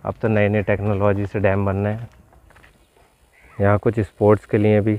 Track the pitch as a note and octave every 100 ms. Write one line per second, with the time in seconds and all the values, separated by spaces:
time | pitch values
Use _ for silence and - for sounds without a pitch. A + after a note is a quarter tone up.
0 | G2+ - A2+ G#2+ G#2 G#2+ G2+ G2 G#2 G2
1 | G#2 G2 G2+ G#2+ G2 G2 G2 G2 G2+ A2
2 | A#2+ - _ _ _ - _ _ _ _
3 | _ _ _ _ - - G2+ G#2 A#2+ A2+
4 | G2 _ G#2 G#2+ - A2 G#2+ G#2+ G#2